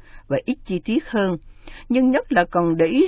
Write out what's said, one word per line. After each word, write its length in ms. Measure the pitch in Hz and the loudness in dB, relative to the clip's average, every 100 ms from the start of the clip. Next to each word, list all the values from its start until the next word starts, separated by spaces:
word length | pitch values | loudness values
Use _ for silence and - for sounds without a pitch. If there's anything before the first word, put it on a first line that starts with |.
| - - - | -12 -18 -6
và 80 | - | -4
ít 120 | - 262 | -4 -8
chi 160 | - 180 | -6 -6
tiết 260 | - 233 - | -2 -4 -2
hơn. 260 | 220 196 170 - - - - - | -2 -2 -4 -8 -20 -20 -12 -2
Nhưng 220 | 240 262 | 2 2
nhất 220 | 262 494 | 2 0
là 120 | 226 175 | 0 0
cần 260 | 175 170 165 | 0 0 2
để 100 | 165 | 2
ý 200 | 254 | 2